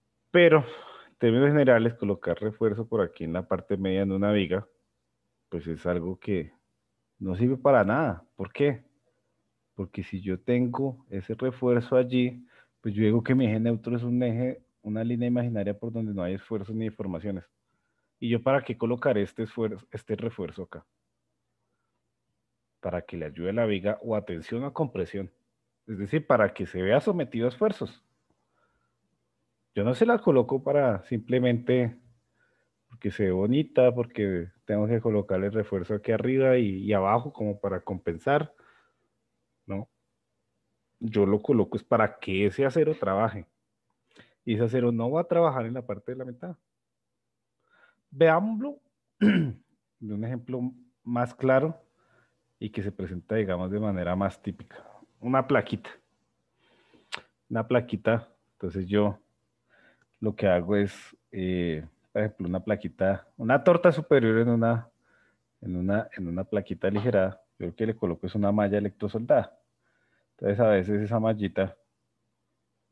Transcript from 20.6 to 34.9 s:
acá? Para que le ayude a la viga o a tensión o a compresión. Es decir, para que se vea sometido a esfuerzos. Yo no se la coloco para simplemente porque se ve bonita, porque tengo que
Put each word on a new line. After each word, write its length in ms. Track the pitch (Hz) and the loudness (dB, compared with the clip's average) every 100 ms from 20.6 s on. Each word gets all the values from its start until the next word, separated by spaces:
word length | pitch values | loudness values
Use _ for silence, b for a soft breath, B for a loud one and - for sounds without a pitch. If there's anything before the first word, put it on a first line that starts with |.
acá? 240 | 92 80 - _ _ _ _ _ _ _ _ _ _ _ _ _ _ _ _ _ _ _ | -16 -16 -20 _ _ _ _ _ _ _ _ _ _ _ _ _ _ _ _ _ _ _
Para 240 | 95 87 | -6 -6
que 140 | - 87 | -8 -10
le 100 | 78 | -10
ayude 240 | 69 87 | -6 -4
a 20 | |
la 140 | 107 113 | 0 0
viga 320 | 98 98 104 | 0 -2 -4
o 140 | 120 | -4
a 100 | 107 | -4
tensión 380 | 104 87 82 117 | -4 -10 -8 -8
o 40 | 139 | -6
a 60 | |
compresión. 560 | 135 143 98 85 101 92 _ _ _ _ _ - | -4 -6 -4 -6 -6 -10 _ _ _ _ _ -14
Es 100 | 101 | -8
decir, 260 | 101 156 | -4 -4
para 300 | 151 123 101 | 2 4 4
que 100 | - 92 | 0 -8
se 140 | 92 | -4
vea 200 | 92 123 | 2 2
sometido 460 | 220 180 131 113 120 | 2 -2 -4 -2 -4
a 20 | |
esfuerzos. 560 | - 214 202 110 - _ _ _ _ _ _ _ _ _ _ _ _ _ _ _ _ _ | 0 -2 -2 -10 -12 _ _ _ _ _ _ _ _ _ _ _ _ _ _ _ _ _
Yo 80 | - | -4
no 100 | 107 | -2
se 120 | - 233 | 2 2
la 140 | 233 | 2
coloco 420 | 208 139 139 135 | 4 2 2 -2
para 400 | 135 143 131 98 | 0 2 2 0
simplemente 960 | - 117 - 127 123 120 120 127 120 - _ _ _ _ _ _ _ _ _ | -4 -6 0 0 2 0 2 2 2 -4 _ _ _ _ _ _ _ _ _
porque 220 | - 104 | -10 -8
se 140 | - | -2
ve 80 | 98 | -2
bonita, 600 | 92 104 135 147 - 127 | 0 0 0 0 4 4
porque 600 | 120 120 - 101 92 85 _ - | 4 -6 -2 -2 -2 -6 _ -4
tengo 200 | 104 | -2
que 140 | 107 | 0